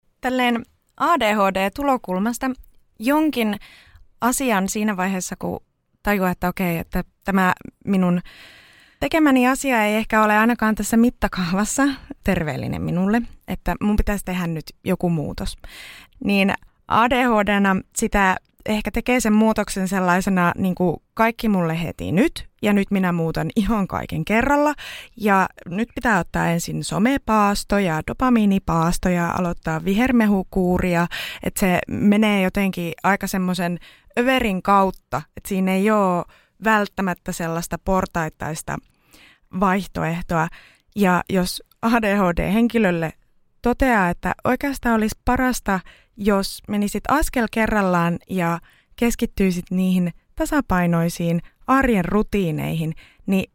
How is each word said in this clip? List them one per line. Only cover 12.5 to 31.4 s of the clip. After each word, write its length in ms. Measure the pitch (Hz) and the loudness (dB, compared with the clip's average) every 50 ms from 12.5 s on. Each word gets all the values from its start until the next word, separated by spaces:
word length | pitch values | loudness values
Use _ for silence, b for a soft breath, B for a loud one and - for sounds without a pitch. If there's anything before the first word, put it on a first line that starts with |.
| 127 131 117 - - - | -4 -6 -6 -6 -6 -4
minulle, 400 | 160 156 160 175 185 196 214 240 233 - - - _ - | -4 -4 -2 0 0 0 0 0 -2 -4 -10 -16 _ -10
että 280 | 185 - - 185 170 - | -10 -6 -4 -6 -4 -2
mun 160 | - 208 214 | -2 0 2
pitäisi 280 | 202 - - 208 196 - | 2 0 0 -4 -6 -6
tehdä 220 | 190 180 180 180 | -6 -4 -4 -4
nyt 180 | 170 165 156 - - - _ - | -4 -6 -6 -8 -12 -18 _ -4
joku 260 | 185 180 - - 175 | -4 -2 0 0 -2
muutos. 460 | 170 156 147 - - - 196 - - - B B B B B B B B B B B - - | -2 -2 -4 -6 -8 -8 -8 -8 -10 -12 B B B B B B B B B B B -6 -2
Niin 300 | 202 202 196 190 202 - - - - _ _ _ - | 0 2 2 2 2 0 -4 -8 -16 _ _ _ 0
A 220 | - 214 226 247 | 2 2 2 2
D 20 | |
H 340 | 269 247 262 247 226 208 202 | 2 2 2 2 2 2 2
D:na 300 | 208 208 202 202 196 190 185 - _ - | 2 2 2 2 2 0 0 -4 _ -4
sitä 400 | - 226 214 - 202 196 185 185 - - _ _ _ - | -4 -2 0 2 2 2 2 2 -2 -6 _ _ _ -6
ehkä 240 | - 214 214 - 214 | -4 -4 -4 -4 -4
tekee 300 | - 226 - - 247 254 | -4 -4 0 0 0 2
sen 120 | - 220 | 2 4
muutoksen 560 | 214 214 220 220 220 220 202 - - 190 185 180 | 4 4 4 4 2 0 -2 -4 -4 -4 -4 -2
sellaisena, 640 | 196 190 185 180 175 185 185 202 185 180 175 175 - | 0 0 2 2 2 2 2 2 2 2 2 2 0
niin 180 | - - 185 175 | 0 -2 -2 0
kuin 220 | - 180 175 - - - _ _ | 0 0 0 -2 -4 -8 _ _
kaikki 340 | - 226 233 226 - - 220 | 0 0 0 0 0 0 0
mulle 340 | 202 185 170 160 160 170 | 2 2 0 0 -2 -4
heti 300 | 170 - - - - - | -4 -6 -6 -8 -6 -2
nyt, 360 | 151 190 277 339 - - - - _ _ | 0 2 2 0 -2 -6 -14 -16 _ _
ja 100 | - 208 | 0 2
nyt 180 | 208 196 196 - | 2 2 0 0
minä 220 | 202 190 185 180 | 0 0 0 0
muutan 380 | 175 170 165 160 156 156 151 - - | 0 -2 -2 -2 -2 -4 -4 -2 0
ihan 320 | 233 196 196 233 208 185 - | 0 0 0 0 0 -2 -2
kaiken 360 | - 85 - - - 156 165 | -4 -6 -6 -6 -6 -6 -2
kerralla. 500 | - 208 226 254 269 285 285 294 302 285 B B B B B B B B | 0 0 2 2 2 2 2 2 0 -2 B B B B B B B B
Ja 320 | 226 208 214 196 190 185 - - - - | -2 0 2 4 4 2 0 -4 -10 -12
nyt 220 | - 165 208 240 - _ | -8 -6 -6 -6 -6 _
pitää 240 | 247 - 247 208 175 | -4 -2 0 0 0
ottaa 300 | 170 - - 170 165 170 | 0 -2 -2 -2 0 0
ensin 360 | 170 170 - - 156 156 151 | 0 -2 -4 -4 -6 -8 -6
somepaasto 920 | - 156 165 208 254 277 269 - - 220 214 202 202 202 - - - 208 202 | -4 -2 0 2 2 0 0 -2 0 2 2 2 2 0 -2 -2 -2 0 0
ja 220 | 196 170 156 156 - | 0 0 -2 -4 -4
dopamiinipaasto 1040 | - 226 - 262 254 240 226 214 202 196 196 - - 165 165 160 170 175 - - 185 | -6 -4 -2 2 2 4 4 4 4 2 2 0 0 0 2 2 2 0 0 0 0
ja 220 | 180 175 170 170 | 0 0 0 0
aloittaa 540 | - - 185 170 170 - - 160 160 160 165 | -2 -2 -2 -4 -4 -6 -6 -6 -6 -4 -2
vihermehukuuria, 1200 | 185 196 214 247 262 247 233 220 202 202 190 180 - - 190 185 180 180 175 190 180 170 170 175 B B B B B B B | 0 0 2 2 2 4 4 4 4 2 0 0 -2 -2 0 2 2 2 0 0 0 2 0 0 B B B B B B B